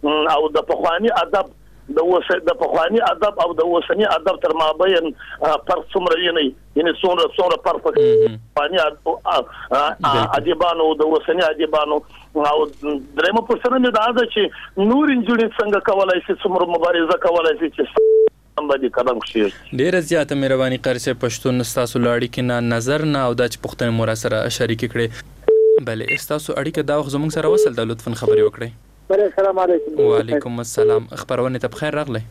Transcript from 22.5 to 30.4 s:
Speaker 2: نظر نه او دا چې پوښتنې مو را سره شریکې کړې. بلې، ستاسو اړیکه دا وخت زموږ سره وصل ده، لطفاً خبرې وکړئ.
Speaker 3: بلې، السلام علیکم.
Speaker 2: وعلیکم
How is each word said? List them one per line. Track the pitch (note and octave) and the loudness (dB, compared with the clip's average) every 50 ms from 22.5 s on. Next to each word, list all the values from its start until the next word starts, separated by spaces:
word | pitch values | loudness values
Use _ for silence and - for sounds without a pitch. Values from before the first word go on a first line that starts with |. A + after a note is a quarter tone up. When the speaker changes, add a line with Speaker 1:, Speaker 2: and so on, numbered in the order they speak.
| A#2+ A#2+ | -2 0
Speaker 2:
نظر | A#2+ A#2+ A#2 A#2 A#2 B2+ C#3+ D3+ D#3 | 0 0 -2 -2 0 -2 -2 0 0
نه | D#3 D3 C#3 | 0 0 0
او | C3+ B2 A#2+ | 0 0 0
دا | A#2+ B2 A#2+ | 0 -2 -2
چې | - - - | -2 -8 -12
پوښتنې | G#2 - - B2+ A#2 | -12 -6 -4 -2 -2
مو | A2+ A2+ A2+ | 0 0 0
را | A2 A2+ | 0 -2
سره | A2 - A#2+ G#2+ A2 A2+ A#2+ | -2 -2 -2 -2 -2 -2 -4
شریکې | A#2 - B2 A2+ A#2 A2+ B2+ B2 | -2 -4 -2 -2 -2 -4 -4 -6
کړې. | A#2 A#2 A#2 A2+ A#2 - - - - - - - - - - - - A4 C3 | -2 -4 -4 -4 -6 -10 -18 -20 -20 -6 0 2 2 4 4 4 4 2 0
بلې، | A#2 A2+ A2 - - D3 C3+ | -2 -6 -6 -4 -6 -6 -6
ستاسو | - - D3+ D3+ D3 - | -4 -6 -6 -6 -4 -6
اړیکه | D3+ C#3 C#3 D3+ - D#3+ | -6 -4 -4 -4 -4 -4
دا | D3 C#3+ D3 D3 | -2 0 -2 -2
وخت | C#3+ C3+ | -2 -2
زموږ | C3+ C#3 D3+ D#3+ | -4 -4 -4 -2
سره | D3+ D#3+ D#3 D#3 | -4 -2 0 2
وصل | - C#3+ C#3+ C#3+ A#2+ | 2 4 2 2 0
ده، | A#2 A#2 | -2 -4
لطفاً | A2+ A#2 A2+ - - | -4 -4 -6 -6 -8
خبرې | A2+ - - G#2+ G#2+ G#2+ | -8 -4 0 2 2 4
وکړئ. | G#2+ G#2+ - - A#2+ A#2 A#2 - - - _ - - - | 2 2 0 -4 -12 -12 -12 -16 -20 -20 _ -20 -4 -2
Speaker 3:
بلې، | F#3+ G3 | 0 2
السلام | G#3 F#3+ - - G3 G3 F#3 F#3 | 2 0 0 0 0 0 2 0
علیکم. | F#3 F3 F3+ D#3+ D3 D3+ D#3 D3 | 2 2 2 0 0 -4 0 2
Speaker 2:
وعلیکم | C#3 C#3+ C#3+ C#3+ - A2+ D3+ D3 | 2 4 4 2 0 0 -2 -4